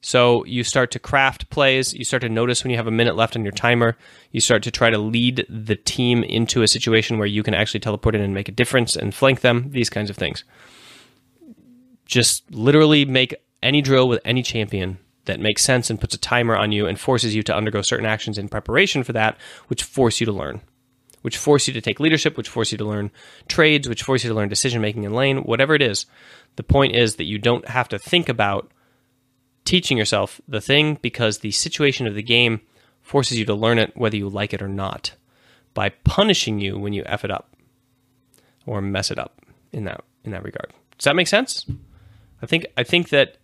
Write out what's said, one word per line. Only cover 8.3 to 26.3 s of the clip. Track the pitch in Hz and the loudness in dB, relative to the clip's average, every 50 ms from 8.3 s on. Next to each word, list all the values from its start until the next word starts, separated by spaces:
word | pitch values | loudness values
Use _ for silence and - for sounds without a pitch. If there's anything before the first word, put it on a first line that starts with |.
| 98 | -2
make | 98 98 - | -4 -6 -8
a | |
difference | 101 110 120 - - 131 120 113 - | 0 0 0 2 2 0 0 0 -2
and | - - 107 98 | -4 -4 -6 -2
flank | - - 135 135 123 | 2 2 2 2 4
them, | - 127 117 120 127 139 | 2 2 2 2 0 -2
these | 143 131 117 - | -4 -4 -4 -2
kinds | - 117 107 101 | -2 -6 -6 -6
of | 101 - | -6 -4
things. | - 76 - - - _ _ _ - - - - - - - - - _ _ _ _ _ _ _ 349 311 226 _ _ _ - _ 254 254 254 _ _ | -4 -4 -4 -6 -12 _ _ _ -20 -20 -20 -20 -20 -20 -20 -20 -20 _ _ _ _ _ _ _ -20 -20 -20 _ _ _ -20 _ _ _ _ _ _
Just | _ - 127 - - - - _ _ | _ 0 2 2 2 0 -2 _ _
literally | - 123 110 127 143 156 156 151 151 147 143 | -10 -2 2 4 6 6 6 6 6 4 4
make | 139 131 131 131 131 - - _ _ _ _ | 2 2 0 0 0 -2 -12 _ _ _ _
any | - 123 135 147 143 | -2 2 2 2 2
drill | 135 135 131 127 127 | 4 4 4 4 4
with | 120 110 - | 2 0 0
any | - 120 127 | 0 -2 0
champion | 123 - - 117 107 101 - 98 92 92 92 90 _ _ _ _ _ | 0 -2 -2 -4 -4 -2 -4 -4 -4 -4 -6 -10 _ _ _ _ _
that | - 95 - | -8 -6 -2
makes | 87 107 107 - - | -2 -2 0 0 2
sense | - 131 127 117 - | 2 2 2 2 -2
and | 117 107 | -4 -4
puts | - - - | -4 -4 -4
a | - | -6
timer | - - - 120 120 117 113 | -4 -2 0 0 2 2 2
on | 98 101 104 | 2 0 0
you | 107 104 104 | 0 0 0
and | 85 95 104 | 0 -2 -4
forces | - - 131 117 - 117 107 | 0 0 0 2 2 0 0
you | 110 | -2
to | 104 - 95 | 0 0 -2
undergo | 82 107 107 104 104 | -2 -2 -2 -2 -2
certain | 98 - - 120 110 | -2 -2 -2 -2 -2
actions | 110 107 110 - - 107 104 | -2 -2 -4 -4 -8 -8 -6
in | 98 101 | -8 -6
preparation | - 107 - - 113 139 196 202 - 147 | -8 -8 -6 -2 2 2 2 2 0 -2
for | 127 - 117 | -4 -2 -2
that, | 110 110 110 - - - - - - - _ | 0 0 0 0 -4 -16 -20 -20 -20 -8 _
which | 139 - | -6 -6
force | - - - - 131 117 - - | -6 -8 0 2 2 4 4 2
you | 120 113 | -2 -2
to | |
learn, | 104 95 76 71 65 - - _ _ _ _ _ _ _ _ _ - _ _ | -2 -4 -6 -8 -10 -12 -14 _ _ _ _ _ _ _ _ _ -20 _ _
which | 117 - | -8 -8
force | - - - 147 143 - - | -4 2 4 4 4 4 0
you | 131 | -4
to | 117 | -4
take | 107 - 101 - | -4 -4 -4 0
leadership, | 143 160 160 151 - 160 151 - | 2 2 2 2 0 -2 -4 -4
which | 110 - | -12 -8
force | - 120 113 - | -4 -4 -4 -4
you | - 107 | -4 -6
to | 107 | -6
learn | 107 104 104 101 104 _ - - - - - _ _ | -4 -4 -4 -6 -6 _ -14 -20 -20 -20 -20 _ _
trades, | - - 165 156 151 147 139 131 | 2 4 4 6 4 4 2 -2
which | 117 - - | -6 -6 -2
force | - 135 127 120 | 0 0 0 0
you | 120 | 0
to | 113 | -2
learn | 110 104 101 | -2 -2 -2
decision-making | 107 - - 135 120 120 107 107 104 113 | -2 -2 -2 0 0 0 -2 -2 -2 -4
in | 104 101 107 | -6 -4 -2
lane, | 120 131 135 135 135 | 0 0 2 0 -2
whatever | - - 113 113 135 143 156 | -2 -2 0 0 2 2 4
it | 147 | 2
is. | 143 120 101 - - _ _ _ - - | 2 2 0 -4 -8 _ _ _ -20 -20